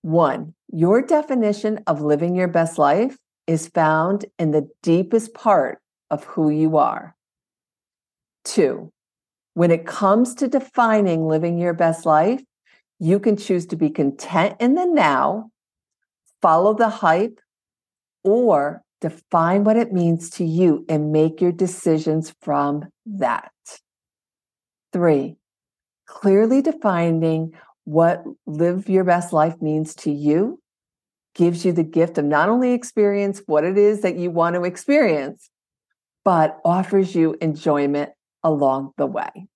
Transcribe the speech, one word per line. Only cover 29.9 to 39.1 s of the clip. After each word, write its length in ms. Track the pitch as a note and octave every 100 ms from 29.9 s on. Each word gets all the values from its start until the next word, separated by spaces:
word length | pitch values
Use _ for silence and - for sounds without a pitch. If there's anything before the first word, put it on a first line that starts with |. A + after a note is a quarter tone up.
to 160 | - D#3
you 500 | C#3+ D3 D#3 A3 F4+ _ _ _ _ _ _ _
gives 300 | - F3 E3+
you 80 | F#3
the 120 | E3+
gift 340 | D#3+ E3 E3 E3
of 60 |
not 240 | D3 D3 F3
only 240 | A#3+ B3+
experience 680 | B3 B3 - G3+ G3+ G3+ G3 -
what 180 | D3+
it 140 | E3 G3
is 240 | G#3 G#3+
that 140 | G3+ F3
you 140 | F3
want 260 | E3+ E3+ F3
to 80 |
experience, 840 | F3+ F3+ - D4 A#3+ D3+ C#3 - _ _ _ _ _ _ _ _
but 340 | - F3 D#3 -
offers 500 | E3+ F3+ F#3 G3 F#3
you 220 | F3 D#3+ D#3
enjoyment 680 | E3 D3+ E3 D3 C#3+ C#3+ C#3+ _ _ _
along 500 | E3 D3+ C#3 C3+ C#3 -
the 80 |
way. 400 | C3